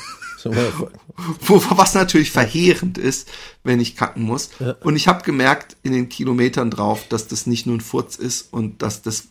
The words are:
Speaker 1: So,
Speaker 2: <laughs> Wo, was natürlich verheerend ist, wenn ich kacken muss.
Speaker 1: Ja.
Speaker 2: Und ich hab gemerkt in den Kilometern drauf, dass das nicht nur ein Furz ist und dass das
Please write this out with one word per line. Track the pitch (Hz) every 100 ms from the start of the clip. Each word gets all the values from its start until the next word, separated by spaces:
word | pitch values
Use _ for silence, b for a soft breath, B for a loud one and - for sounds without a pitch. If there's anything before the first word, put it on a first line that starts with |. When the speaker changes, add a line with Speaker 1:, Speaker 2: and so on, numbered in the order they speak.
| - - - -
Speaker 1:
So, | -
Speaker 2:
<laughs> | 113 117 151 - - - - 175 151 -
Wo, | 196 -
was | 190 185
natürlich | 196 185 160 151
verheerend | 147 117 160 175 - - -
ist, | 131 131 - B B B
wenn | 127 123
ich | 117 -
kacken | - 117
muss. | 110 127 - B
Speaker 1:
Ja. | 127 -
Speaker 2:
Und | 160 151
ich | 185
hab | 180
gemerkt | - 139 131 143 - -
in | 135
den | 127 123
Kilometern | - 131 123 123 135 117
drauf, | 104 104 107 -
dass | 113 -
das | 110 123
nicht | 117
nur | 123 117
ein |
Furz | - 135 - -
ist | 127 - -
und | 120 107 -
dass | 110 -
das | 110 107 -